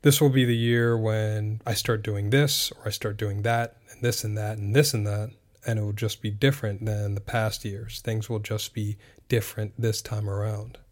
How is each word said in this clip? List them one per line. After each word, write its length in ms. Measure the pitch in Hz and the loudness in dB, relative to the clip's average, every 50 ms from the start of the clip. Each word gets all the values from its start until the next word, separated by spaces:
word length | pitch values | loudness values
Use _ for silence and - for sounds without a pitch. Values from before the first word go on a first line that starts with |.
This 180 | - 147 139 - | 6 6 6 8
will 80 | 156 143 | 6 6
be 160 | 131 135 127 | 6 6 4
the 120 | 120 117 | 4 4
year 420 | 117 113 117 120 117 117 117 117 113 | 2 4 4 4 4 4 4 2 2
when 640 | 110 110 110 110 107 107 107 107 104 107 110 110 - | 2 2 2 2 0 0 0 -2 -2 -2 -4 -4 -4
I 100 | 117 110 | -4 -4
start 280 | - - - 117 107 | -2 0 0 -2 0
doing 280 | 104 110 104 101 101 101 | 0 -2 -2 -2 0 2
this, 420 | 120 139 147 143 143 - - - | 4 4 4 4 2 0 -2 -4
or 160 | - - - 135 | -6 -6 -6 -6
I 20 | |
start 260 | - - - 107 104 | -6 -4 -6 -6 -4
doing 260 | 107 110 101 98 101 | -2 -2 -2 -2 -2
that, 340 | 101 117 117 117 117 117 - - _ - | 0 0 2 0 0 -4 -6 -18 _ -20
and 100 | - - | -10 -2
this 220 | 117 120 117 - - | -2 0 0 0 -4
and 120 | 107 104 | -4 -4
that, 220 | 107 107 107 107 107 | -4 -4 -4 -4 -4
and 160 | 101 101 107 | -4 2 4
this 180 | 139 147 139 | 4 4 4
and 140 | - 113 104 | 2 0 0
that, 240 | 104 101 104 107 110 - _ _ _ _ _ - | 0 -2 -2 -4 -6 -10 _ _ _ _ _ -4
and 140 | - 113 107 | -2 0 0
it 40 | |
will 100 | 104 104 | 0 -2
just 280 | 104 104 117 107 - - | -2 -2 -2 -4 -4 -4
be 120 | - 107 | -6 -6
different 520 | 101 101 135 139 139 - - 107 101 98 107 | 0 2 2 2 2 2 -4 -4 -4 -4 -4
than 300 | 110 107 104 104 101 101 | -4 -2 -2 -2 -2 -4
the 60 | 101 | -4
past 440 | - - - 117 110 107 - - - | -4 -2 0 0 0 0 -2 -4 -8
years. 360 | 107 95 101 110 110 113 - | -8 -8 -8 -10 -10 -12 -8
Things 280 | - 117 110 110 104 - | -4 -2 -2 -2 -2 -2
will 120 | 117 107 | -4 -4
just 340 | 104 - 110 107 - - _ | -2 -4 -4 -4 -4 -6 _
be 220 | 113 104 104 104 - - - - - _ _ | -4 -4 -4 -4 -8 -12 -20 -20 -20 _ _
different 460 | 127 113 101 - - - 107 101 - - | 0 0 0 -2 -6 -6 -6 -6 -4 -2
this 240 | 113 113 107 - | 0 0 0 -2
time 260 | - - - 107 104 101 | -4 -6 -4 -4 -2 -2
around. 500 | 98 101 104 110 104 104 107 120 - - - _ | -2 -2 -2 -4 -4 -6 -8 -12 -16 -20 -20 _